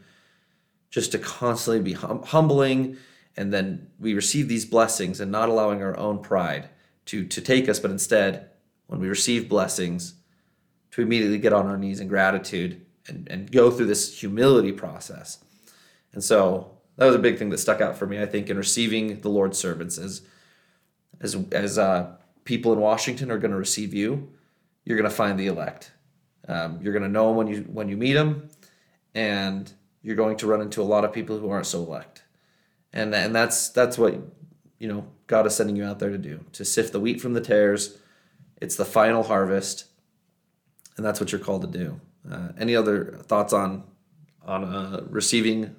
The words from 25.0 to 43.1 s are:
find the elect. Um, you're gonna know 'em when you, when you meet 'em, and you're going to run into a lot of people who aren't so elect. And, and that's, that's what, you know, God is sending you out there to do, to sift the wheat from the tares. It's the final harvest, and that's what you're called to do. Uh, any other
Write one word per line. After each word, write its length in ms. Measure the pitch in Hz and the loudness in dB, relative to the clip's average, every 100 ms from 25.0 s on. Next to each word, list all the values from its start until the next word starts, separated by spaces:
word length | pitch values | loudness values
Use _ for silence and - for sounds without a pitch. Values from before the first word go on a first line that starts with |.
| 104 | 0
find 300 | - 104 98 | 0 0 0
the 80 | 98 | -2
elect. 460 | 85 73 - - _ _ _ _ _ - | -2 -6 -10 -16 _ _ _ _ _ -8
Um, 340 | 85 82 85 | -6 -6 -6
you're 100 | 101 | -4
gonna 160 | 104 98 | -2 0
know 220 | 107 110 | 2 4
'em 60 | 113 | 2
when 100 | 107 | 0
you, 160 | 104 | -4
when 260 | - 110 101 | -8 -8 -6
you 80 | 101 | -2
meet 200 | 127 139 | 2 4
'em, 340 | 156 143 - _ - _ _ _ _ | 2 0 -8 _ -20 _ _ _ _
and 580 | 113 107 101 98 98 98 - _ _ | -4 -2 0 -2 -4 -8 -18 _ _
you're 140 | 110 107 | -4 0
going 200 | 110 107 | 0 0
to 80 | 107 | 0
run 140 | 107 | 0
into 220 | 104 110 | 0 -2
a 20 | |
lot 220 | 101 104 104 | 2 2 2
of 60 | |
people 260 | 113 110 107 | -2 -6 -6
who 100 | 104 | -4
aren't 180 | 98 85 | -4 -4
so 120 | 87 | -6
elect. 460 | 85 71 - - _ _ _ _ _ _ _ | -6 -10 -14 -20 _ _ _ _ _ _ _
And, 220 | - 107 | -6 -2
and 200 | 104 104 | 0 2
that's, 360 | 113 117 - - | 2 2 0 0
that's 260 | 123 123 120 | 2 2 4
what, 240 | 107 - - - - _ _ - | 2 2 -8 -20 -20 _ _ -12
you 100 | 110 | -8
know, 180 | 104 - - - | -8 -10 -18 2
God 200 | 110 107 | 4 4
is 80 | |
sending 220 | - 104 101 | 2 0 -2
you 80 | |
out 160 | 101 98 | -4 -4
there 100 | 101 | -4
to 80 | 98 | -4
do, 260 | 71 78 - | -8 -12 -16
to 140 | - 98 | -10 -2
sift 260 | - 110 | 0 0
the 80 | 101 | -2
wheat 200 | 110 - | -2 -2
from 120 | 123 | -2
the 80 | 117 | -4
tares. 560 | 117 107 104 101 - - _ _ _ _ _ _ | 2 4 6 4 -2 -10 _ _ _ _ _ _
It's 160 | - - | -6 -4
the 80 | |
final 380 | 101 113 110 117 | 0 4 4 4
harvest, 640 | 110 101 95 98 - - - _ _ _ _ _ _ _ _ _ - - | 2 2 2 0 -2 -8 -14 _ _ _ _ _ _ _ _ _ -18 -6
and 100 | 107 | -4
that's 140 | 104 | -2
what 100 | 104 | -4
you're 100 | 101 | -4
called 220 | - 95 | -2 -4
to 160 | 90 87 | -4 -6
do. 220 | 80 71 - _ - | -8 -10 -16 _ -14
Uh, 200 | - 87 - | -12 -10 -4
any 160 | 113 | 2
other 440 | 117 107 101 - | 2 4 0 -2